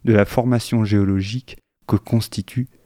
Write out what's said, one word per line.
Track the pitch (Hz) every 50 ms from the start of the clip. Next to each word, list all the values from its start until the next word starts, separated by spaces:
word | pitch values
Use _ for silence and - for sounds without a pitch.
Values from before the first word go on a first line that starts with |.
| -
de | 117 110
la | 101 101
formation | - - 131 120 123 123 117 - - 120 117 110
géologique | 101 107 101 98 95 95 98 95 98 113 127 - - - - _ _ _ _ _
que | - 107
constitue | 104 _ - - 117 110 - - - - - - 123 127 - _ _ _